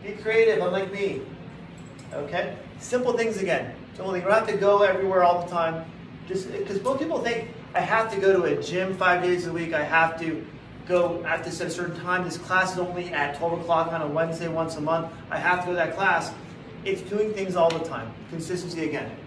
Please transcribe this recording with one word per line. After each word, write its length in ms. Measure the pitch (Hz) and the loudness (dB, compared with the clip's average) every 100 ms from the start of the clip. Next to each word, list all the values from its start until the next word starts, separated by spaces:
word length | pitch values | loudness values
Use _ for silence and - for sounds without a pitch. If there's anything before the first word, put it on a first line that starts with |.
Be 80 | 202 | -10
creative, 500 | - 220 220 226 185 | -6 2 6 6 4
unlike 300 | 180 190 190 | 2 0 -2
me. 300 | 196 196 131 - - - - - - - - - | -2 -4 -4 -10 -14 -16 -16 -16 -16 -16 -16 -10
Okay? 420 | 143 143 175 - - - - | -8 -4 -2 -4 -8 -14 -16
Simple 320 | - 247 247 233 | -2 2 2 2
things 220 | 226 202 | 2 0
again. 340 | 190 143 120 - - | 2 0 0 -10 -14
Simple 180 | - 190 | -8 -4
things. 120 | 185 | 0
You 60 | 180 | 4
don't 80 | 220 | 4
have 80 | 214 | 4
to 80 | 196 | 4
go 240 | 196 202 | 6 8
everywhere 400 | 202 185 190 185 | 6 4 4 6
all 180 | 180 175 | 6 6
the 80 | 175 | 2
time. 340 | 175 165 165 - - - - - | 0 0 -2 -8 -14 -16 -16 -6
Just, 200 | 190 - - 208 | -4 -4 -6 -2
'cause 160 | 196 | 0
most 160 | 254 277 | 0 0
people 220 | 320 277 | 0 0
think, 280 | 233 226 - - - | 0 -2 -4 -12 -4
"I 60 | 175 | -2
have 300 | - 220 220 | 2 2 2
to 80 | 196 | 4
go 120 | 196 | 6
to 100 | 185 | 6
a 180 | 160 143 | 4 0
gym 320 | 165 180 190 190 | 0 -2 -2 2
five 260 | 185 175 | 4 4
days 240 | 180 175 165 | 4 2 0
a 60 | |
week. 200 | 165 165 | -4 -2
I 100 | 160 | -2
have 360 | 147 165 165 170 | 2 4 4 2
to 240 | 165 147 - - - - - | -4 -4 -8 -16 -18 -16 0
go, 360 | 180 170 170 | 2 2 0
I 40 | 160 | -2
have 140 | 165 | -2
to 60 | 175 | -4
set 180 | 165 165 | -6 -6
a 20 | |
certain 280 | 170 175 160 | -4 -6 -6
time. 240 | 175 180 | -2 0
This 120 | 170 - | -2 -6
class 360 | - 185 185 | 0 2 2
is 40 | 180 | 0
only 320 | 175 175 175 | -2 -4 -4
at 260 | 151 147 - | -2 -2 -2
twelve 200 | 170 165 | -2 -2
o'clock 320 | 170 165 165 | 2 2 2
on 100 | 165 | -2
a 40 | 147 | -2
Wednesday 420 | 156 165 165 165 | 0 0 -2 -4
once 280 | 165 160 151 | -2 -2 -2
a 40 | |
month. 260 | 151 165 160 - - | 0 0 -2 -10 -6
I 80 | 156 | -2
have 220 | 175 180 | 0 0
to 60 | 175 | 0
go 60 | |
to 40 | 175 | 0
that 200 | 160 165 | 0 2
class." 360 | 190 170 - - - - - - | 2 2 0 -10 -14 -16 -16 -8
It's 160 | 196 190 | -4 -4
doing 320 | - 208 214 | -2 -2 0
things 240 | 196 190 175 | 0 -2 4
all 120 | 165 | 4
the 100 | 160 | 4
time. 320 | - 120 - - - | -4 -6 -8 -12 -10
Consistency 540 | 165 151 175 160 165 | -10 -4 -4 -4 -4
again. 260 | 151 139 110 110 | -4 -4 -8 -12